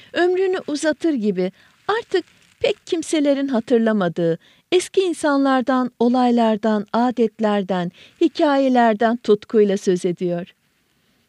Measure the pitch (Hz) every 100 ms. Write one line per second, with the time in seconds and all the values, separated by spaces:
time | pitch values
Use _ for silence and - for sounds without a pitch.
0 | - - 359 370 381 370 - 294 311 -
1 | 330 277 208 185 185 - _ _ - 440
2 | - 370 - _ _ _ - 415 - 339
3 | - 320 285 277 277 233 - 240 226 214
4 | 175 165 165 165 _ _ _ 359 - -
5 | 370 311 302 277 269 262 247 262 254 -
6 | 240 254 247 233 226 214 226 214 - 220
7 | 247 240 226 - 214 208 185 180 175 -
8 | - _ 339 - 311 277 269 247 233 208
9 | 233 240 - 208 - 220 208 196 202 180
10 | 185 175 180 175 175 _ _ _ _ _
11 | _ _